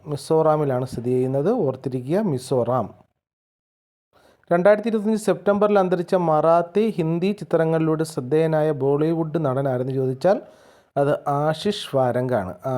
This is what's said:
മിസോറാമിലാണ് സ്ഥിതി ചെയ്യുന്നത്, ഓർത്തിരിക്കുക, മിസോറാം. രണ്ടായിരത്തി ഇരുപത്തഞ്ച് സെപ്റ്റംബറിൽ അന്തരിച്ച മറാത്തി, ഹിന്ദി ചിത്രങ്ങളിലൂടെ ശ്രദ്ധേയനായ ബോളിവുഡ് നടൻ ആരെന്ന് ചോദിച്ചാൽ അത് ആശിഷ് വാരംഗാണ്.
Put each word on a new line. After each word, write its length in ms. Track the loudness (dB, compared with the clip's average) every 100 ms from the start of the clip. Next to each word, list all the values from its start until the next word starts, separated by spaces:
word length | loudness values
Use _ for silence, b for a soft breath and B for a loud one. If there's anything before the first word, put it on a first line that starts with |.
| -10
മിസോറാമിലാണ് 720 | -10 0 2 4 2 0 -2 -4
സ്ഥിതി 180 | -6 -2
ചെയ്യുന്നത്, 360 | 0 0 0 0 0
ഓർത്തിരിക്കുക, 580 | -2 -4 -6 -6 -4 -2 -2
മിസോറാം. 560 | -4 -2 -2 0 -2 -4 -10 _ _ _ _ _ _ _ _ _ _ _ b b b b
രണ്ടായിരത്തി 380 | 2 4 4 2
ഇരുപത്തഞ്ച് 320 | -2 -2 -2 0
സെപ്റ്റംബറിൽ 520 | 0 0 2 2 2
അന്തരിച്ച 320 | 2 0 0 0 2
മറാത്തി, 540 | 2 4 2 2 0 0 0
ഹിന്ദി 340 | -2 0 -2 -2
ചിത്രങ്ങളിലൂടെ 640 | -2 0 2 2 0 0 -2
ശ്രദ്ധേയനായ 580 | -4 -2 0 2 2 0 0
ബോളിവുഡ് 600 | 0 2 0 0 -2 -2 -2
നടൻ 200 | 0 -2
ആരെന്ന് 240 | -2 -2 -2
ചോദിച്ചാൽ 400 | -2 0 2 0 B B B B B -2
അത് 100 | 0 0 -2 -2
ആശിഷ് 480 | 0 -2 -4 -6 -4 0
വാരംഗാണ്. 560 | 0 0 0 -2 -2 -8 -6